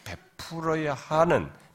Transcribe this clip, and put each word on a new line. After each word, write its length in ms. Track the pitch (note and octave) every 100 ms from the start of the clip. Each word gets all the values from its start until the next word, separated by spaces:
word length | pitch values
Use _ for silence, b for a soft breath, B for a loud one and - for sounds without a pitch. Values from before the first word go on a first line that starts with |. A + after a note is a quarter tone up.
베풀어야 920 | - F2 - - - E3 D#3+ D#3+ D3+
하는, 580 | B2+ - D#3 E3+ C3+ D2 - B